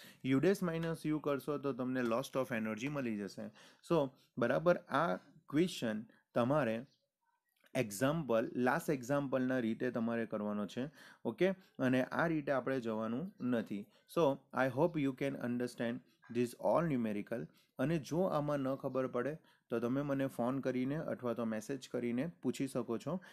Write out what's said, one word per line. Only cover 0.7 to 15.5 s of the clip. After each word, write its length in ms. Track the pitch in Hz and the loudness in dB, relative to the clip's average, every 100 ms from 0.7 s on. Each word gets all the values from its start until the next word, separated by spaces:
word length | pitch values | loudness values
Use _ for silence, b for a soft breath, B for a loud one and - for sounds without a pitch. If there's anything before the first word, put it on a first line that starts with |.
| 165 165 160 151 | 0 -2 -2 0
U 140 | 151 | 0
કરશો 380 | 147 139 156 143 | 0 -2 0 -2
તો 160 | 139 | -2
તમને 260 | 123 127 127 | -2 -2 0
loss 460 | 120 117 135 135 127 | 2 2 0 -2 -2
of 180 | 117 | -2
energy 240 | 110 110 135 | -2 -2 -4
મળી 300 | 143 120 104 | -2 -2 -4
જશે. 300 | 98 - 107 B B B - | -6 -8 -12 B B B 0
So, 180 | 165 135 b b - | 2 2 b b -2
બરાબર 400 | 120 151 165 175 | 2 4 4 2
આ 380 | - 135 175 185 - - - | 2 0 2 -2 -6 -20 -2
ક્વેશ્ચન 560 | 143 180 - 117 107 - b b | 0 2 0 -2 -2 -6 b b
તમારે 520 | 127 123 151 117 113 135 _ _ _ _ _ _ _ _ 131 | 0 2 2 2 -2 -6 _ _ _ _ _ _ _ _ -2
એક્ઝામ્પલ, 760 | 110 98 131 165 127 113 127 127 | -2 2 2 2 2 2 2 2
લાસ્ટ 340 | 127 156 - | 2 2 0
એક્ઝામ્પલના 680 | 139 120 143 139 131 127 131 | -4 0 0 0 0 0 0
રીતે 320 | 113 113 127 | 0 0 -2
તમારે 340 | 117 113 117 113 | -2 -2 -2 -2
કરવાનો 400 | 107 104 104 101 | -4 -4 -4 -4
છે, 240 | 120 147 B B B 117 | -6 -8 B B B -8
ઓકે? 240 | 110 185 185 B - | 2 0 0 B -2
અને 240 | 131 127 | 2 2
આ 240 | - - 165 | 0 0 0
રીતે 240 | 156 143 | 0 0
આપણે 280 | 131 123 135 | 0 0 -2
જવાનું 560 | 113 110 110 120 190 - | -2 -2 -2 -4 -6 -6
નથી. 440 | 123 120 - 101 - b b 170 | 0 0 0 -6 -8 b b 2
So, 200 | 147 139 _ 123 135 | 4 2 _ 0 0
I 120 | 127 | 2
hope 280 | 170 160 139 | 2 2 -2
you 80 | 131 | 0
can 180 | 139 139 | -4 -2
understand 540 | 120 | -2